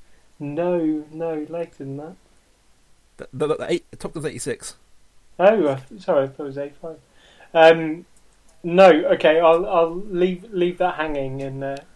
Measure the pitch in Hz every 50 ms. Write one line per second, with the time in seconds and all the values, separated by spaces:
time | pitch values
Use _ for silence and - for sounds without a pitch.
0 | - - - - _ _ _ - 147 143 147 156 170 180 180 175 160 156 156 151
1 | 151 151 156 160 165 165 160 151 151 147 160 170 170 165 - - 143 135 135 143
2 | 151 165 185 - _ _ _ _ _ _ _ _ _ _ _ _ _ _ _ _
3 | _ _ _ - - - - 127 147 147 151 - - - 175 175 - _ - -
4 | - - - 165 143 151 - - - 143 117 - - - - _ _ _ - _
5 | _ _ _ - _ _ - - 175 202 220 214 165 147 135 131 131 - 226 208
6 | - - 170 143 135 135 135 - 151 139 135 139 143 147 147 - - 165 160 -
7 | _ _ _ _ _ _ _ _ - - - 170 160 160 165 165 160 156 156 175
8 | 180 _ _ _ _ _ _ _ _ _ _ _ - 175 170 180 190 185 165 151
9 | 180 - 185 - - 160 156 160 170 160 165 170 190 208 196 170 165 165 170 180
10 | 202 - 185 175 180 185 180 175 185 226 214 180 175 180 175 - 180 180 - -
11 | 156 156 151 143 135 131 131 135 135 135 135 135 139 135 139 139 - _ _